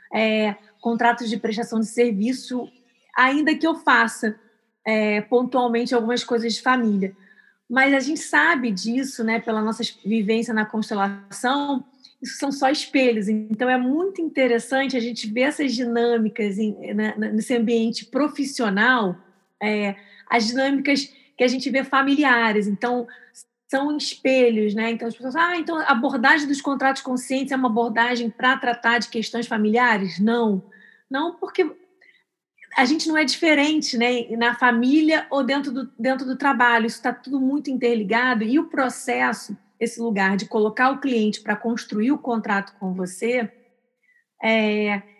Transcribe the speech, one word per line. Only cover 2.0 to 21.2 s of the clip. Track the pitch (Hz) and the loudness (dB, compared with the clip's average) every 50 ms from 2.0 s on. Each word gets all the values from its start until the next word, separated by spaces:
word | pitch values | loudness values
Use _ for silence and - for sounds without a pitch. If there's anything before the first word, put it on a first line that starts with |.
| 240 240 208 190 208 247 254 254 - - 254 247 233 - - _ _ _ _ _ _ _ - | 2 2 2 0 -2 -2 -2 -4 -6 -8 -8 -8 -8 -8 -14 _ _ _ _ _ _ _ 0
ainda | - 254 262 277 302 302 311 311 | 2 2 2 2 2 2 2 0
que | - 311 | 2 0
eu | 320 320 | 0 -2
faça, | 320 - 294 262 233 233 226 - - 240 220 214 - _ _ _ _ _ _ _ _ _ | 0 2 2 4 4 4 0 -2 -2 -4 -4 -4 -6 _ _ _ _ _ _ _ _ _
é, | 220 220 220 214 214 208 208 | -2 0 2 2 2 0 0
pontualmente | 208 - 254 240 254 247 277 254 247 240 233 233 247 - 262 | 0 2 2 2 2 2 0 0 2 2 2 0 0 0 0
algumas | 233 220 226 247 240 - | 0 0 0 -2 -2 -2
coisas | - 247 226 226 233 214 | -2 -2 -2 0 -2 -4
de | - | -2
família. | - 262 262 254 233 220 208 196 190 190 - _ _ _ _ _ _ _ _ _ _ _ | 0 0 2 2 2 2 2 0 -2 -4 -6 _ _ _ _ _ _ _ _ _ _ _
Mas | 240 262 262 277 277 | 0 2 4 4 4
a | 269 | 2
gente | 247 269 320 - | 2 -2 -4 -6
sabe | - - - 294 302 320 339 269 247 233 | -4 -2 0 2 2 2 2 0 0 -2
disso, | 196 180 185 226 233 262 262 - - - 226 | -4 -4 -4 -4 -2 -2 -4 -4 -4 -4 -2
né, | 220 226 226 | 0 0 -2
pela | - 226 220 220 | -2 -2 -2 -2
nossa | 214 220 214 - 233 - - - - | -2 -2 -4 -4 -6 -8 -8 -8 -4
vivência | 196 226 226 202 202 220 226 226 233 220 | -2 0 0 2 2 0 0 0 -2 -2
na | 220 214 | -2 -2
constelação, | 214 - 220 214 - 220 202 196 196 202 196 - - - - - 247 277 285 285 285 277 254 - - _ _ _ - _ _ | -2 -2 -4 -4 -2 -2 -2 -2 -2 -2 -6 -12 -16 -12 -4 -2 -2 0 0 0 -2 -2 -4 -4 -8 _ _ _ -20 _ _
isso | 262 - - - | -14 -12 -8 -6
são | 294 277 | -4 -4
só | 277 - 277 262 | -2 0 0 0
espelhos. | 302 - - - - 277 262 247 226 214 196 214 | 0 0 -2 0 2 2 4 4 2 2 0 0
Então, | 220 214 214 214 220 214 202 254 | -2 -2 -2 -4 -4 -2 0 2
é | 254 247 | 2 2
muito | 247 254 277 320 370 392 381 - | 2 0 0 0 0 -2 -2 -4
interessante | 330 311 - 285 262 247 240 233 226 - 269 269 269 262 269 247 | -6 -4 0 0 2 2 2 0 0 0 -2 0 0 0 -2 -2
a | |
gente | 226 240 226 - - 214 | -2 -4 -6 -6 -8 -6
ver | 214 247 | -2 0
essas | 262 294 294 - 294 262 226 | 0 0 0 -2 -2 -2 -2
dinâmicas | 233 254 233 233 233 233 240 233 233 220 214 - - 208 202 190 208 | -2 -2 0 0 2 2 2 2 2 0 -2 -2 -2 -2 -2 -2 -2
em, | 220 214 196 - - - 208 | -2 -2 -4 -6 -8 -6 -4
na, | 208 214 214 - 208 | -2 -2 -2 -2 -4
na, | 214 214 | -4 -2
nesse | 214 220 220 - 254 | -2 -2 -2 0 0
ambiente | 233 226 226 233 226 220 233 226 - - | 0 2 2 2 2 2 0 -2 -4 -10
profissional, | - - 262 294 294 294 - 277 277 - - 285 202 190 202 220 247 262 247 208 180 175 - - _ _ _ _ _ _ _ | -6 -2 0 0 0 0 -4 -6 -4 -2 -2 -2 0 2 2 4 4 4 2 2 0 -2 -4 -12 _ _ _ _ _ _ _
é, | 208 208 214 208 208 202 196 - - - - - - - | -4 -2 -2 0 -2 -4 -4 -8 -14 -20 -20 -20 -6 0
as | - 240 214 220 | 0 0 0 0
dinâmicas | 247 269 269 277 277 269 277 285 277 - - - - _ | 0 0 2 2 2 0 2 0 0 0 -2 -6 -12 _